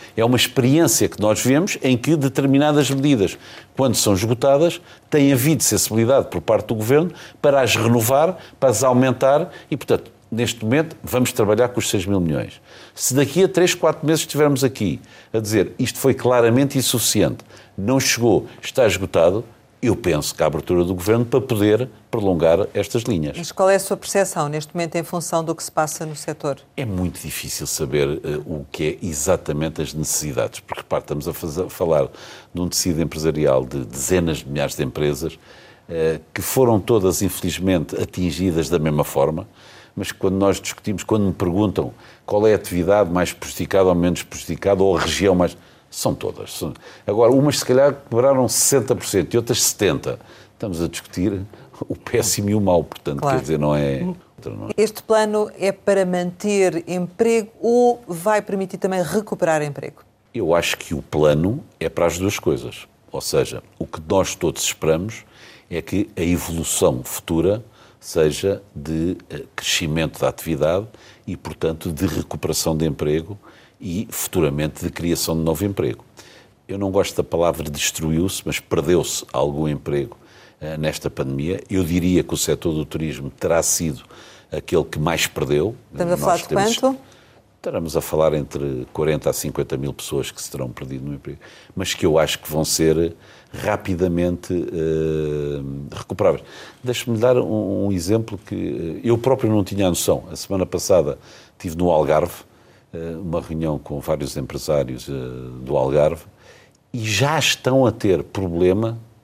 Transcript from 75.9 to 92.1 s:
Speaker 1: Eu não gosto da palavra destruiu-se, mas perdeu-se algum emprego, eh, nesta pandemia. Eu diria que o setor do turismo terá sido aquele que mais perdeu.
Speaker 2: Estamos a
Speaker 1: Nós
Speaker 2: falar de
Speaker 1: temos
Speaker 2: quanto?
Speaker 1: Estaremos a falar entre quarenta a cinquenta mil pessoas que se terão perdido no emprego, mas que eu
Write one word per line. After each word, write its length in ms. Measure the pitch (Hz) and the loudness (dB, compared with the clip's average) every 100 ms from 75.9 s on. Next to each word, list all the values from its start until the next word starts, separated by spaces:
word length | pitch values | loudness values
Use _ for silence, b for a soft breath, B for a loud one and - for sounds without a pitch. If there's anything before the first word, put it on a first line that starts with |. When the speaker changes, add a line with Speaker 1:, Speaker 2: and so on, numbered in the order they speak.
| - - B B B B _ - | -6 -14 B B B B _ -12
Speaker 1:
Eu 120 | 98 | -6
não 120 | 98 | 0
gosto 260 | 98 87 - | 0 0 -2
da 60 | |
palavra 460 | 78 85 85 80 78 | -2 0 0 0 -6
destruiu-se, 760 | 71 - - 80 80 95 - 76 | -4 -6 -2 0 0 0 -2 -6
mas 120 | 71 | -8
perdeu-se 640 | - 82 78 87 - - - | -2 -2 2 2 2 -6 -6
algum 380 | 65 73 71 78 | -2 -2 -2 -2
emprego, 480 | 69 73 71 65 - B B B B | -4 -4 -4 -4 -12 B B B B
eh, 160 | 78 78 | -10 -4
nesta 320 | 78 - - | -4 -4 -8
pandemia. 520 | - 67 67 78 95 - | -6 -6 -4 -4 -6 -2
Eu 160 | 95 | -2
diria 400 | 80 87 87 87 | 0 0 4 2
que 80 | - | 2
o 60 | 80 | -2
setor 340 | - 73 85 | -2 -2 -2
do 140 | 78 76 | -4 -6
turismo 420 | 78 78 69 69 | -6 -6 -6 -10
terá 340 | - 82 82 | -6 0 0
sido 400 | 78 - 82 65 - B B B B | 2 -2 -4 -6 -14 B B B B
aquele 340 | 76 - 82 | -10 -2 0
que 140 | - 78 | 0 -2
mais 280 | 78 80 - | -2 0 -2
perdeu. 480 | - 69 73 98 127 - | -4 0 0 0 -6 -14
Speaker 2:
Estamos 200 | - 175 | -6 -2
a 40 | 175 | 0
Speaker 1:
Nós 40 | |
Speaker 2:
falar 160 | 196 170 | 0 0
de 100 | - | 0
Speaker 1:
temos 300 | 196 208 226 | 0 0 2
Speaker 2:
quanto? 220 | 262 262 b b b b _ _ | 0 -2 b b b b _ _
Speaker 1:
Estaremos 380 | 180 107 82 | -6 -4 -2
a 60 | 78 | -4
falar 320 | - 78 78 | -2 2 2
entre 540 | 76 67 71 71 64 62 | 2 -4 -6 -6 -6 -8
quarenta 380 | - 76 76 69 | -2 0 0 -2
a 60 | |
cinquenta 420 | - 76 69 69 67 | -2 -4 -4 -4 -4
mil 160 | 69 | -6
pessoas 380 | - - 71 64 | -6 -6 -6 -6
que 100 | - | -10
se 100 | - | -12
terão 200 | 69 64 | -8 -8
perdido 340 | 58 65 65 | -10 -12 -10
no 100 | 71 | -10
emprego, 240 | 71 71 71 B B B - | -10 -12 -16 B B B -8
mas 160 | 95 | -6
que 140 | - | 0
eu 120 | 87 | 2